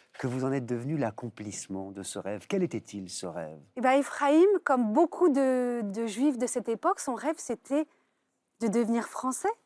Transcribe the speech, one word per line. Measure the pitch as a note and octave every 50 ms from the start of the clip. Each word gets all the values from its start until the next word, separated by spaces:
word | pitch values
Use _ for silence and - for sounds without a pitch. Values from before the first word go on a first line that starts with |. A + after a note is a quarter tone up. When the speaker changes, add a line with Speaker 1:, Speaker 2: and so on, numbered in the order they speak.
| _ _ _ -
Speaker 1:
que | - B2+
vous | B2 C3 C3
en | C3+ C3+
êtes | C#3 B2
devenu | A#2 B2 A#2 A#2+ C#3 D#3+
l'accomplissement | D3 C3 A2 G#2 - B2 A#2 - - G#2+ G#2+ F#2+ - - - G2 F#2+ F#2+ G2
de | F#2+ G2 F#2
ce | - - G2+
rêve. | F2+ F#2+ G#2 G2+ - -
Quel | G3 F#3+ F#3
était-il, | - - G#2+ - - - G2+ F#2+ F2
ce | - - -
rêve ? | F2+ D#2+ F2 E2 D#2 D#2+ D2+ C#2+ _ _
Speaker 2:
Eh | B3+
ben, | A#3+ B3+ C4 C#4+
Ephraim, | C4+ - - - C#4+ C#4 D4 D#4+ F4+ G#4 G4+ - -
comme | - C4+ B3+ A#3+ G#3 G#3+
beaucoup | C#4+ F4 - - - F4+ F4
de, | B3+ C#4 C4+ C4 B3+ B3+ B3 B3 A#3+ A#3+ A3
de | G3+ F#3+ A3+ A#3
Juifs | A3+ F#3+ A3 C4+ D4+ C4 A3+
de | B3
cette | A#3+ - B3+ - -
époque, | A3+ - - E4+ G4+ -
son | - C#4+ A#3+
rêve, | A3 A3+ D4 D#4+ -
c'était | - - A#3+ - - - C4+ D4+ D#4 - _ _ _ _ _ _ _ _ _ _ _ _ _ _
de | A#3 A3
devenir | F#3 A#3+ A#3 G#3 A#3 A#3 G#3 -
français | - - - B3+ B3+ - - G4+ A#4 - _